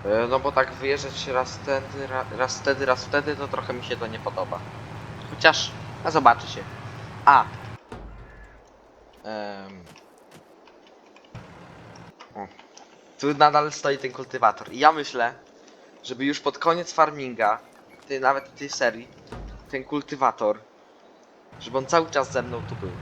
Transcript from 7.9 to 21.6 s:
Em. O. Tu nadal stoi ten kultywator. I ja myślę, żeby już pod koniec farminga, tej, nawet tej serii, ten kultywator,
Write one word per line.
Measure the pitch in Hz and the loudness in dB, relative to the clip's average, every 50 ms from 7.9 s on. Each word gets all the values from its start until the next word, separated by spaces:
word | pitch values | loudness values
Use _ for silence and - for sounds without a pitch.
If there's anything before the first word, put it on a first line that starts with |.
| - - - - - - - - - - - - - - - - - - - - - - - - - - - | -16 -16 -14 -16 -16 -18 -18 -20 -20 -20 -20 -20 -20 -20 -20 -20 -20 -20 -20 -20 -20 -20 -20 -20 -20 -16 -12
Em. | 104 110 107 104 104 101 98 98 98 98 92 87 82 - - - - - - - - - - - - - - - - - - - - - - - - - - - - - - - - - - - - - - - - - - - - - _ - - - | -10 -8 -8 -8 -8 -10 -12 -14 -16 -18 -18 -20 -20 -20 -20 -20 -20 -20 -20 -20 -20 -20 -20 -20 -20 -20 -20 -20 -20 -20 -20 -20 -20 -20 -20 -20 -20 -20 -20 -20 -18 -18 -18 -18 -16 -20 -20 -20 -20 -20 -20 -20 -20 -20 -20 -20 -20 -20 _ -20 -16 -14
O. | - 880 - - - - - - - - - - - - - - - | -14 -12 -12 -14 -20 -20 -20 -20 -20 -20 -20 -20 -20 -20 -20 -10 -2
Tu | - 143 147 | 0 0 6
nadal | 139 151 147 147 151 147 151 | 6 6 8 8 4 2 2
stoi | 147 - - 147 139 135 | -4 -2 -2 -2 -2 -2
ten | 139 131 | -4 -10
kultywator. | 123 - 131 127 131 127 120 107 104 - 110 - | -8 -10 -12 -10 -2 4 4 4 4 2 -12 -12
I | - 123 | -2 6
ja | 143 151 | 6 6
myślę, | 160 151 143 - - 127 117 120 131 - - - - - - - - - - - - - | 6 6 -4 -6 -2 0 0 0 -2 -6 -20 -20 -20 -20 -20 -20 -20 -20 -20 -20 -20 -18
żeby | - - 127 120 135 | -12 -12 -6 -2 0
już | 139 147 - | 0 0 0
pod | - 147 - - | -2 -4 -4 2
koniec | - 170 165 175 170 - | 2 2 2 2 -2 -4
farminga, | - - 156 151 151 147 135 127 120 110 110 104 110 113 - - - - - - - - - - | 4 4 4 4 4 -6 -8 -8 -2 2 2 2 2 2 -4 -18 -20 -20 -20 -20 -20 -20 -10 -8
tej, | 139 135 | -6 2
nawet | 131 131 135 139 139 - - | 4 4 4 2 -2 -10 -14
tej | - 143 143 | -14 -10 -8
serii, | - - 135 120 110 113 123 127 - - - - - - - - - - - - | -2 0 0 0 0 -2 -14 -16 -20 -20 -20 -16 -14 -14 -12 -14 -14 -16 -14 -8
ten | - 131 131 | -8 -8 -6
kultywator, | - 147 147 139 - 151 135 135 120 - - 113 107 104 110 - - - - - - - - - - - - - - - - - - - - | -4 -6 -6 -4 -6 -2 2 2 2 2 4 2 2 2 0 -6 -20 -20 -20 -20 -20 -20 -20 -20 -20 -20 -20 -20 -20 -20 -20 -20 -20 -20 -16